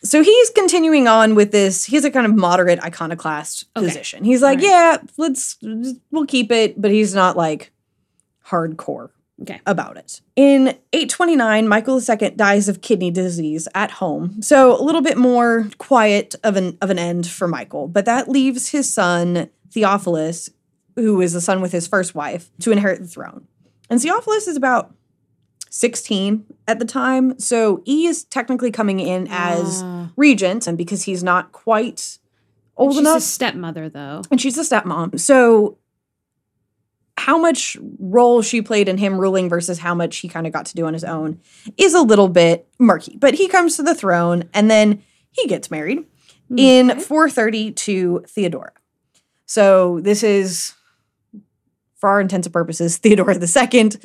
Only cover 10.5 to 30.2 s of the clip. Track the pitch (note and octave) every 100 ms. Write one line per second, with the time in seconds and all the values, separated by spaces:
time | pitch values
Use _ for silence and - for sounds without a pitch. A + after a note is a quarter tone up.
10.5 | C#4 C4 - - D#4 D#4 - F4 D4+ A3+
11.5 | G#3+ A3 G#3+ A3+ C4 A#3 G#3+ G#3+ - G3+
12.5 | G3+ G3+ F3+ - G3+ F3+ F3 F#3 E3+ D#3
13.5 | D#3 - F#3+ G#3 - F3+ D3 F3 G#3 -
14.5 | C#4 B3+ A3 C#4 E4 C#4 A#3 B3 A#3+ A#3+
15.5 | A3+ G#3+ - - B3+ G#3+ G3+ - - A3
16.5 | G3 F3+ E3 F#3+ F3 E3+ F3 E3+ - F3+
17.5 | C#3+ A2 G2+ C3 F#3+ G3+ A#3+ - C4+ C4
18.5 | B3+ - D4 C4 - F3+ F3 F3 F3 -
19.5 | _ _ A3+ G3 G3 F#3 E3 D#3 E3+ -
20.5 | _ _ _ _ - A3 G3 F3+ F3 E3+
21.5 | F#3+ F3+ E3+ E3+ G3+ F3+ D#3 D3 E3+ -
22.5 | - A#3 G3+ G3+ F3+ F3 - - - _
23.5 | _ _ _ - A#3 D4 G#4 A4+ G#4+ G#4
24.5 | D4 B3+ A#3+ - _ _ _ _ _ _
25.5 | _ - - A#3 A#3 - G3 G3 A3 -
26.5 | _ - A3+ A#3 C4 B3+ C4 C4 B3+ -
27.5 | A#3 A3 - - D4 E4+ E4 - C4+ B3
28.5 | B3+ B3 G#3+ G#3 F#3+ F3+ F#3 F#3 F3+ F3
29.5 | F3 E3+ - F3+ F3 E3+ -